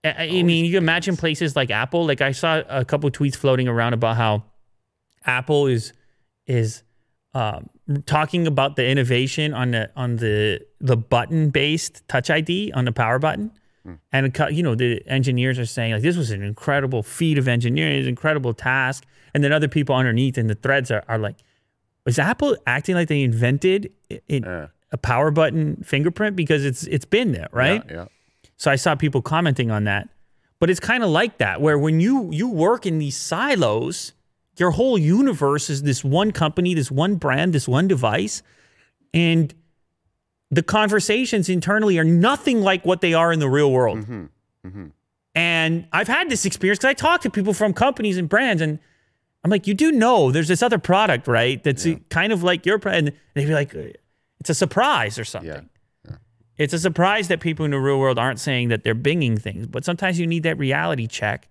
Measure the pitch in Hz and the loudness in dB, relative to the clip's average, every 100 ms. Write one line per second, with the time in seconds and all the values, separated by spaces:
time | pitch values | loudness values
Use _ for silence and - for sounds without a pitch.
0 | 156 - 160 185 170 165 170 190 165 170 | -4 -4 -2 2 2 2 2 2 2 0
1 | 175 175 165 151 165 143 127 104 127 175 | 0 -2 -2 -2 -2 -2 -2 -2 -2 0
2 | 165 139 139 131 170 160 - 135 123 147 | 0 0 0 0 0 0 -2 -4 -2 0
3 | 151 - 143 - 139 127 127 117 117 117 | -2 -2 -2 0 0 2 2 0 0 0
4 | 113 113 113 107 - _ _ _ _ _ | 0 2 2 0 -4 _ _ _ _ _
5 | _ _ - 127 131 147 139 120 - - | _ _ -2 -2 2 2 2 0 -4 -16
6 | _ _ _ _ - 127 110 - _ _ | _ _ _ _ -4 -2 -2 -6 _ _
7 | _ _ _ 135 110 87 - _ - 143 | _ _ _ -4 -4 -6 -14 _ -6 -6
8 | - 151 - 175 165 135 139 139 123 139 | 0 -2 0 0 0 0 0 0 0 2
9 | 123 123 131 - 151 123 123 120 110 - | 2 2 0 -2 -4 -2 -2 -2 -4 -6
10 | 123 117 113 107 107 92 - _ 127 120 | -4 -2 0 0 0 -2 -8 _ 0 0
11 | 110 120 120 160 151 135 143 160 - - | 2 -2 0 0 0 0 -2 -2 -6 -14
12 | _ 131 - 156 156 175 208 131 123 113 | _ -4 0 -2 0 -4 -4 -2 -2 -2
13 | 113 127 156 175 214 _ _ _ - 85 | 0 0 0 -2 -8 _ _ _ -20 -20
14 | _ 135 135 127 151 147 143 113 123 113 | _ 0 0 0 -2 0 0 0 0 -2
15 | - 135 131 123 127 127 113 - 113 107 | -4 -2 0 0 0 -2 -4 -4 -2 0
16 | 139 175 123 101 101 107 - 143 135 127 | 0 0 -2 -4 -6 -6 -2 -2 0 -4
17 | 104 - 165 143 131 120 120 135 160 139 | -6 -2 0 2 2 0 0 0 0 0
18 | 131 120 156 151 123 113 131 131 131 135 | -2 -2 -2 0 -2 -4 -2 0 -2 -4
19 | _ _ _ 147 143 151 147 156 135 131 | _ _ _ -2 2 2 0 -2 0 2
20 | 131 113 135 123 113 104 131 139 123 107 | 2 2 0 0 -2 -2 0 0 0 -4
21 | - 113 107 - _ _ _ _ _ _ | -2 -4 -4 -8 _ _ _ _ _ _
22 | - 120 151 240 294 240 - 127 151 180 | -4 0 0 0 0 0 -2 -2 0 0
23 | 165 147 131 113 120 139 185 190 202 _ | 0 0 0 2 0 2 0 0 -4 _
24 | _ - _ 143 101 90 73 _ _ - | _ -18 _ -4 -4 -10 -12 _ _ -8
25 | - 123 151 151 160 160 151 151 - 139 | -2 2 2 2 2 0 -4 -6 -4 -2
26 | 156 170 214 190 156 156 139 127 160 143 | -2 -2 -4 -2 0 0 0 -4 -4 -6
27 | - 208 240 110 80 - 131 208 - - | 0 0 0 -4 -6 -2 0 0 -4 -14
28 | 90 _ _ _ _ _ - 135 175 147 | -14 _ _ _ _ _ 0 0 0 0
29 | 151 135 - 160 170 131 117 107 104 101 | 0 -2 -2 0 0 0 0 0 0 -2
30 | - _ _ _ _ _ 170 180 - 247 | -6 _ _ _ _ _ 0 0 0 0
31 | 220 156 226 - 104 87 151 147 151 160 | 2 2 0 0 -2 0 2 2 2 2
32 | 185 269 190 151 247 185 170 233 196 160 | 4 2 0 -4 -4 0 2 2 0 -2
33 | 147 131 - 170 269 247 127 107 131 175 | -4 -6 -6 -4 -2 2 2 0 -4 -8
34 | - _ _ _ _ - 180 151 254 226 | -12 _ _ _ _ 0 0 2 2 2
35 | 151 196 277 196 139 147 - 139 143 127 | 4 4 2 2 0 0 -2 -4 -2 -2
36 | 139 151 214 - 156 165 180 170 135 135 | 0 2 2 0 -2 0 0 0 -2 0
37 | 170 202 147 131 175 156 - 127 185 156 | 0 0 0 0 2 0 2 2 2 2
38 | 120 107 208 - _ _ _ _ _ _ | 2 0 -2 -8 _ _ _ _ _ _
39 | _ 165 170 165 151 - _ _ _ _ | _ 0 4 4 0 -4 _ _ _ _
40 | _ _ _ _ _ 135 - 214 214 208 | _ _ _ _ _ -2 2 2 2 2
41 | - 214 254 214 180 185 170 208 214 175 | 2 0 0 0 0 0 0 2 2 4
42 | 160 170 208 285 - 240 196 190 175 180 | 4 6 4 2 0 2 2 2 0 0
43 | 180 165 170 165 143 139 143 127 120 110 | 2 4 4 2 2 4 4 4 2 0
44 | 107 117 85 _ _ _ 92 98 80 _ | -8 -12 -12 _ _ _ -16 -14 -16 _
45 | _ _ _ 160 170 165 160 165 - 165 | _ _ _ -2 0 0 0 -2 -2 -2
46 | 220 269 359 240 175 - 185 202 262 277 | 0 -2 -2 -2 -2 -2 0 2 0 2
47 | 302 349 254 208 196 196 214 185 254 262 | 2 2 0 -2 -2 0 0 2 0 2
48 | 214 185 165 208 254 180 160 151 _ _ | -2 -2 0 0 2 0 0 -4 _ _
49 | _ _ _ _ 175 202 - 202 311 285 | _ _ _ _ 0 0 0 2 2 4
50 | 226 240 135 139 156 185 240 208 - 185 | 4 4 4 2 0 2 2 0 2 2
51 | 214 127 - 117 120 131 156 131 165 160 | 4 0 2 2 2 0 -2 -2 -2 -4
52 | _ 165 196 208 175 180 180 208 208 175 | _ -2 0 0 0 0 0 -2 0 0
53 | 147 143 _ - 143 156 143 80 76 - | -2 -4 _ -4 -2 0 -2 -8 -14 -18
54 | _ _ _ _ - 160 160 - 262 277 | _ _ _ _ -4 -2 0 2 2 2
55 | 110 110 110 98 82 73 - _ _ _ | -2 -6 -10 -10 -12 -14 -16 _ _ _
56 | - - _ _ _ _ 147 170 180 165 | -20 -20 _ _ _ _ -2 0 -2 2
57 | 180 214 185 170 170 156 156 139 135 139 | 2 2 0 -2 -2 -2 -2 0 2 2
58 | 135 120 123 120 - 127 120 113 - 113 | 2 2 0 -2 -2 0 0 0 0 0
59 | 131 170 131 110 104 87 113 - 135 175 | 0 0 0 0 -4 -10 -8 -8 -6 -4
60 | 190 170 165 170 160 160 139 139 165 143 | -2 -2 -2 0 -2 -2 -2 0 -2 -2
61 | 113 - 104 - _ | -4 -4 -4 -4 _